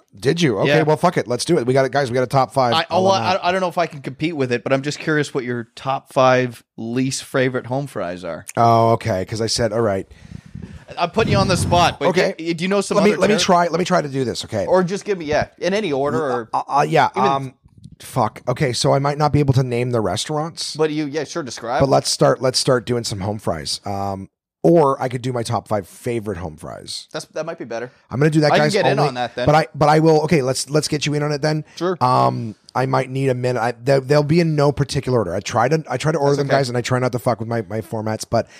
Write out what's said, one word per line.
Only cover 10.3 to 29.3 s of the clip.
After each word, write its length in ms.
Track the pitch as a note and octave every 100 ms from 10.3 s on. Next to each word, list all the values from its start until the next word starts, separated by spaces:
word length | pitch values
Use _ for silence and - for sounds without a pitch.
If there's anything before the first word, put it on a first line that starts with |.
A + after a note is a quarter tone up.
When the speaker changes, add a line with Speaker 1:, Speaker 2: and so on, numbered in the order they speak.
| - - - - - - C#3+
Speaker 2:
I'm 120 | F3
putting 200 | G#3 A3+
you 60 | G3+
on 80 | F#3+
the 100 | F3
spot, 440 | - F3 E3 -
but 80 | D#3
Speaker 1:
Okay. 260 | F3+ F3+ F3+
Speaker 2:
do, 180 | E3
do 100 | E3+
you 40 | F#3
know 120 | G3+
some 160 | F#3+ G3
Speaker 1:
Let 80 |
me, 60 | G3+
Speaker 2:
other 80 | G3
Speaker 1:
let 100 | F#3+
me 60 | G#3+
Speaker 2:
ter- 40 |
Speaker 1:
try. 280 | - F3 F3
Let 100 | E3
me 60 |
try 180 | F3+ F3
to 60 | D3
do 160 | C3+
this. 200 | A#2+ F2 -
Okay. 200 | A2 F#2
Speaker 2:
Or 160 | F#3
just 220 | F3 G3
give 140 | G#3 F#3
me, 80 | D#3+
yeah, 220 | D3+ G#2 -
in 160 | F3
any 180 | G3+ G3+
order. 260 | C3+ C#3+ D#3+
Or 300 | D3 B2 A2
Speaker 1:
Uh, 100 | C3 -
uh, 200 | C#3 D3+
yeah. 220 | D#3 B2+
Speaker 2:
even 140 | - C3
Speaker 1:
Um, 240 | C#3 C3+ - _ _ - -
fuck. 400 | - - G#2+ - -
Okay. 240 | A#2+ D3
So 220 | A#2 C#3+
I 40 | C3+
might 180 | C#3+ D3
not 140 | D3+
be 80 | C#3+
able 120 | C#3
to 80 | C3+
name 280 | C3 A#2+ B2+
the 100 | A#2+
restaurants. 760 | G2 F2+ - D3+ D#3+ - -
Speaker 2:
But 160 | D3 D#3
you, 140 | D3+ D3+
yeah, 180 | D3+
sure, 180 | C3+ F3
describe. 380 | C3 - A2+ C3+
Speaker 1:
But 100 | C#3
let's 200 | C#3 -
start, 300 | - C#3+ C3
let's 180 | C3 B2
start 280 | - B2 G#2
doing 180 | A#2+
some 160 | A2 G2+
home 180 | G2 G#2+
fries. 420 | - D#2+ C#2 -
Um, 460 | G2 G2+ G2 F#2+ F#2+ _ _ _
or 360 | D#3+ E3+ C#3 C3+
I 80 | B2
could 140 | B2+
do 100 | B2+
my 100 | B2
top 240 | A2+ A2+ -
five 180 | G#2+ F2+
favorite 500 | - B2 A#2 G#2 F2
home 200 | F2 D2+
fries. 500 | C2+ G1+ - - -
Speaker 2:
That's, 140 | D#3 D#3
that 200 | D#3+ D#3+
might 120 | E3+
be 60 |
better. 280 | C3+ A2+ B2+ _ -
Speaker 1:
I'm 80 | A#2
gonna 120 | D#3
do 100 | D#3
that, 120 | D3+
Speaker 2:
I 40 | D#3+
can 80 | D3+
Speaker 1:
guys, 60 |
Speaker 2:
get 140 | G3+ -
in 120 | C#3
Speaker 1:
only, 100 | -
Speaker 2:
on 60 |
that 200 | B2 A#2+